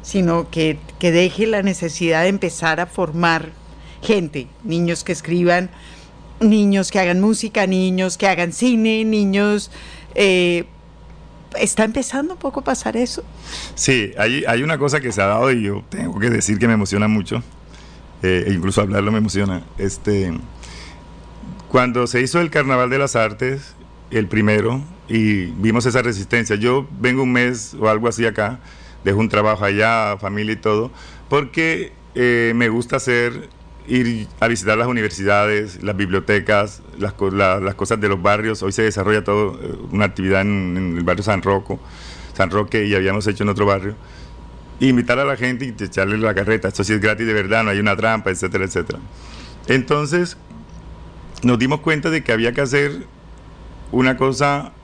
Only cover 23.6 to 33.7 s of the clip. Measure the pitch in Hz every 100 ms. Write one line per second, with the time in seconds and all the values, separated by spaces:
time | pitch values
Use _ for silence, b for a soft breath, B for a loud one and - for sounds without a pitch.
23.6 | - - - - - 117 101 107 104 107
24.6 | 107 131 151 - - 113 107 104 87 -
25.6 | 107 113 120 123 120 101 101 120 113 104
26.6 | 117 131 139 - 123 131 127 123 123 123
27.6 | 101 - 110 107 117 107 113 107 107 127
28.6 | B B B B 98 98 110 104 107 107
29.6 | 101 101 110 113 107 101 98 101 107 110
30.6 | 107 104 123 B B B - 143 135 -
31.6 | 165 175 - - - - 123 120 117 117
32.6 | 117 117 123 131 127 120 120 120 - -
33.6 | -